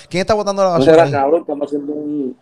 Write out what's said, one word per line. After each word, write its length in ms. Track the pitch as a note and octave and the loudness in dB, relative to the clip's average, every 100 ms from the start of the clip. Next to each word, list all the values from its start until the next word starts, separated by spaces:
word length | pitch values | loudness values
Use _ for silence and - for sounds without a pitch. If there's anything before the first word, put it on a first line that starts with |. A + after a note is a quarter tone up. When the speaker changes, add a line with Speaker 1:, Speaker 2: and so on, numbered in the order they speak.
| - | -8
Speaker 1:
¿Quién 120 | F3 | -4
está 140 | F#3+ | -2
botando 280 | G#3+ G3+ G3 | -2 -2 0
la 160 | F#3+ E3+ | 0 2
Speaker 2:
Mira, 140 | C#3+ | 4
Speaker 1:
basura 120 | D#3+ | 6
ahí? 60 | D#3 | 4
Speaker 2:
cabrón, 300 | C#3+ C3+ E3+ | 2 0 0
estamos 260 | D#3 C#3+ C#3+ | -2 -8 -6
haciendo 260 | D3 C#3+ | -6 -8
un, 460 | D3 D3 D3 B2+ B2 | -10 -8 -6 -8 -10